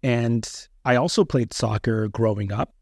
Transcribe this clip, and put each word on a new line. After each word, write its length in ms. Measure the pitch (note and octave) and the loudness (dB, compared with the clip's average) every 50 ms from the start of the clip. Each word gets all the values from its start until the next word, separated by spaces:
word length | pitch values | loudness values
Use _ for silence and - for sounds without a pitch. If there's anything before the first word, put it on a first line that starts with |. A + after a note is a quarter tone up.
And 480 | - C3 A#2+ A#2+ A#2+ A#2 A#2 A#2 A2+ - - - - _ _ _ _ | 0 0 0 2 2 2 0 0 -2 -6 -12 -14 -18 _ _ _ _
I 100 | C3 B2 | 2 2
also 300 | B2 C3+ E3+ - - F#3 | 4 2 2 2 2 2
played 260 | D3 - C3+ A#2 - | 2 2 0 0 -2
soccer 560 | - - - A2+ G#2+ G#2+ - A#2+ A2+ A2 A2 | -4 -4 -2 -2 -2 0 0 0 0 0 -2
growing 460 | G#2+ - - A2+ A2 G#2+ G2+ G#2 F#2+ G2+ | -2 -2 0 0 2 2 0 -4 -4 -2
up. 200 | G#2+ C3 - _ _ | -4 -4 -6 _ _